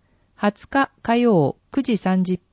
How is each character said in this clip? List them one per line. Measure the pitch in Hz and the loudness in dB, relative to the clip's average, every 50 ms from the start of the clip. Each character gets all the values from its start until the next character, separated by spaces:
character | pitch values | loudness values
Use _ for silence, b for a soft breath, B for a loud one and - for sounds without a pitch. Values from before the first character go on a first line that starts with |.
| _ _ _ _ _ _ _ | _ _ _ _ _ _ _
二 | - - 208 208 | -4 -4 -4 -4
十 | - - | -6 -8
日 | - - 277 277 - _ _ - | -6 -2 -2 -2 -2 _ _ -4
火 | - 233 | -2 0
曜、 | 240 240 240 214 170 143 131 - _ _ _ | 2 2 2 4 2 2 0 -2 _ _ _
九 | - 277 254 | -6 -4 -2
時 | - 233 | -2 -2
三 | 185 - 190 185 185 185 | -2 -2 0 0 0 0
十 | 180 185 - _ _ | -2 -4 -6 _ _